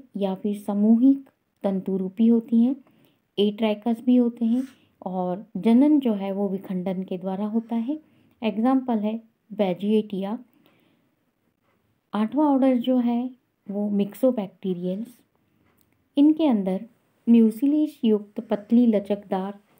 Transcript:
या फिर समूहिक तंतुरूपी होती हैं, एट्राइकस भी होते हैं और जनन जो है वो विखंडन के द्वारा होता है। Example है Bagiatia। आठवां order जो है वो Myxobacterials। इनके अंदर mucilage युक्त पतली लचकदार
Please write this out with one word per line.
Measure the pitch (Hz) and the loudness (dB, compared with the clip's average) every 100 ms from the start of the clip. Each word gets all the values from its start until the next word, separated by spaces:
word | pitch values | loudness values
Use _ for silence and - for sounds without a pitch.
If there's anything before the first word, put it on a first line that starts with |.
| - 196 | -6 -6
या | 196 190 | -4 -4
फिर | 208 208 | -6 -6
समूहिक | 208 202 214 226 262 277 - _ _ _ | -6 0 4 6 6 2 -4 _ _ _
तंतुरूपी | 196 190 190 190 185 190 226 | -4 -4 -4 -4 -6 0 2
होती | 233 226 226 | 2 2 2
हैं, | 240 277 _ _ _ _ _ - | 2 -2 _ _ _ _ _ -2
एट्राइकस | 208 208 220 208 240 233 254 | -2 0 -4 -2 -4 -2 2
भी | 247 | 2
होते | 240 233 233 | 2 -2 -2
हैं | 247 269 _ _ _ 190 | -2 -4 _ _ _ -8
और | 185 180 180 - 190 | -6 -4 -6 -8 -4
जनन | 208 233 294 302 | 2 4 6 4
जो | 254 | 2
है | 202 196 | -4 -4
वो | 196 202 | -4 -4
विखंडन | 190 - 185 180 185 | -4 -6 -6 -4 -6
के | 185 185 | -8 -8
द्वारा | 185 190 208 | -8 -6 -4
होता | 226 226 233 | -4 -4 -6
है। | 226 302 _ _ _ _ | -6 -8 _ _ _ _
Example | 226 202 240 262 254 220 | -6 -2 0 0 0 -4
है | 208 226 - _ _ | -4 -8 -14 _ _
Bagiatia। | 208 190 180 202 214 214 190 190 247 - _ _ _ _ _ _ _ _ _ _ _ _ _ _ _ _ | -4 -2 -2 0 0 0 -6 -6 -8 -12 _ _ _ _ _ _ _ _ _ _ _ _ _ _ _ _
आठवां | 208 214 262 302 | -4 -2 0 2
order | 269 269 254 | 2 2 2
जो | 247 254 | 0 0
है | 240 240 254 254 _ _ - | 0 -2 -6 -12 _ _ -10
वो | 196 208 | -6 -2
Myxobacterials। | 202 202 - 262 247 196 _ 190 175 180 190 240 _ _ _ _ _ _ _ _ _ _ - | -2 -2 0 0 0 -8 _ -6 -4 -4 -6 -10 _ _ _ _ _ _ _ _ _ _ 2
इनके | 294 311 311 | 4 4 2
अंदर | 220 190 190 233 _ _ _ - | 2 0 -4 -8 _ _ _ 4
mucilage | 233 220 220 285 302 302 - | 6 6 2 0 0 -2 -2
युक्त | 226 208 208 - | 0 0 -2 -14
पतली | - 208 - 240 240 | -6 -6 2 4 4
लचकदार | 202 202 202 - 190 190 202 _ | 2 -2 -6 -4 -6 -6 -12 _